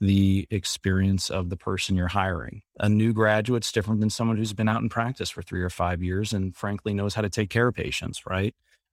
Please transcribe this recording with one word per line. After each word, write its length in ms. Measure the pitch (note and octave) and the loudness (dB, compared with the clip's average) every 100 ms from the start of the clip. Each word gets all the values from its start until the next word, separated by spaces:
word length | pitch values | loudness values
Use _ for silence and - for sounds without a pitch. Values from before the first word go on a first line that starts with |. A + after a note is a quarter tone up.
the 460 | G2 G2 G2 G2 - | 4 6 6 4 0
experience 800 | G2+ - - G2 F#2+ G2 F#2+ - | -4 -4 -4 0 2 4 2 -2
of 180 | F#2+ F2 | -4 -4
the 80 | F2+ | -6
person 400 | - F#2+ - F#2 | -4 -4 0 0
you're 120 | F2 | 0
hiring. 520 | G2 F#2+ E2+ A#1 - - - | 0 0 -2 -6 -14 -16 -2
A 120 | G#2+ | 2
new 240 | G#2+ A2+ | 4 4
graduate's 580 | A2 G#2+ G#2+ A2 A#2+ - | 4 4 4 2 0 0
different 280 | A2+ G2+ G#2+ | -2 0 2
than 100 | G#2+ | 0
someone 260 | - A2+ A2 | 0 0 0
who's 160 | A2 | -2
been 160 | G2+ A2 | 0 0
out 140 | A2+ | 0
in 80 | A2+ | -2
practice 400 | A#2 A#2 C3 - | -2 -2 -4 -6
for 100 | - | -8
three 220 | F2+ F2+ | -8 -4
or 80 | F2+ | -2
five 320 | - F2+ F2 | 0 0 0
years 320 | F2+ F#2 G#2+ | -2 -2 -2
and 200 | G#2 F#2+ | -2 -4
frankly 380 | - G#2 G2+ A2 | -4 -6 -4 -4
knows 220 | G2+ G2+ | -2 -2
how 80 | A2 | -2
to 80 | G#2 | -2
take 180 | - G#2 | -2 -2
care 200 | A2+ B2 | 2 2
of 60 | |
patients, 520 | - D2+ - E2 E2+ - | 0 -4 -6 -8 -10 -4
right? 280 | F#2 G2+ - _ _ _ | -2 -2 -4 _ _ _